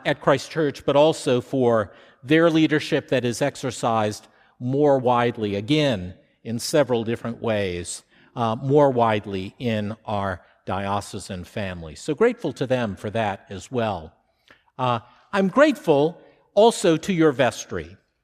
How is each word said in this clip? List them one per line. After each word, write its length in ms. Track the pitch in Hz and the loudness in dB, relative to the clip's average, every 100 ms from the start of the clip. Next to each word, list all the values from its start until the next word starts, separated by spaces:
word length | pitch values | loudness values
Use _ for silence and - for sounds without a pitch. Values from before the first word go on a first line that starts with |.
| 165 | -2
at 160 | 139 | 0
Christ 280 | - 139 - | 2 2 0
Church, 360 | 160 143 - - | -4 -4 -2 0
but 100 | 139 | 4
also 460 | 156 156 147 123 | 4 2 0 0
for 500 | - 135 120 113 98 - - _ | 0 0 2 2 0 -8 -20 _
their 240 | 123 156 170 | 2 4 4
leadership 600 | 160 151 147 - 147 - | 4 4 2 0 -4 0
that 180 | 131 120 | 0 0
is 160 | 117 | -2
exercised 840 | 143 - 131 - 123 113 107 104 - _ _ - | -4 -4 -8 -4 -2 0 0 -4 -14 _ _ -10
more 400 | 123 139 147 135 | -4 2 4 4
widely, 560 | 123 120 120 117 107 | 2 2 0 -2 -4
again, 600 | 101 107 151 143 104 90 - _ _ | -4 0 0 0 -2 -6 -12 _ _
in 140 | - 117 | -10 -8
several 460 | - 156 127 120 | 0 0 2 0
different 380 | 113 117 117 117 | -2 -6 -8 -6
ways, 640 | 117 104 98 87 90 - - _ _ | -2 -2 -2 -4 -8 -12 -18 _ _
uh, 220 | 127 113 120 | -4 -4 -2
more 340 | 135 147 143 | 2 4 4
widely 640 | 123 113 107 104 98 95 - | 4 2 0 -2 -8 -8 -8
in 360 | 117 107 104 113 - | -4 -4 -4 -8 -8
our 340 | 101 98 90 _ _ | -4 -4 -6 _ _
diocesan 800 | - 98 98 101 - 107 - 92 | -8 -6 -4 -4 -6 -12 -12 -12
family. 500 | 87 110 95 87 80 | -10 -8 -8 -10 -14
So 200 | 76 - | -10 -8
grateful 400 | 143 233 233 156 | 0 0 0 -6
to 120 | - 127 | -6 -4
them 300 | 127 113 92 | -2 -2 -6
for 140 | 110 | -6
that 340 | 110 107 98 - | -4 -4 -4 -10
as 200 | 98 - | -14 -8
well. 440 | 123 110 90 80 - _ _ _ _ _ - | -4 -4 -4 -10 -20 _ _ _ _ _ -6
Uh, 220 | 127 117 - _ _ | -2 -2 -6 _ _
I'm 180 | 202 196 | -2 0
grateful 680 | 254 311 226 - 143 156 - - _ _ | 4 2 2 2 2 2 -2 -16 _ _
also 420 | 202 233 208 185 156 | 4 4 4 2 2
to 160 | - | 0
your 200 | 175 160 | 2 2
vestry 680 | 127 123 - - 92 78 98 _ _ | 4 0 -2 -8 -10 -10 -16 _ _